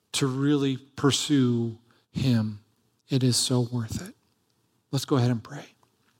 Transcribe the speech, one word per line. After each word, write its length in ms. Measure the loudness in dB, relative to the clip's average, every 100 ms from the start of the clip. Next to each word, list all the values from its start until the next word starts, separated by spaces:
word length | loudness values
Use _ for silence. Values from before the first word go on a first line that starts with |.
| _
to 120 | -4 -2
really 520 | 0 0 2 0 -4
pursue 1000 | -8 0 2 2 2 2 4 2 -2 -6 _ _ _
him. 500 | -2 2 2 0 -6 _ _ _ _ -4
It 160 | 0
is 140 | 2 0
so 300 | 0 0 0
worth 300 | -4 -6 -8
it. 140 | -12 -18 _ _ _ _ _ _ -6
Let's 140 | -6 0
go 120 | 2
ahead 120 | 2
and 140 | 0
pray. 220 | -6 -16 -18 _ _ _ _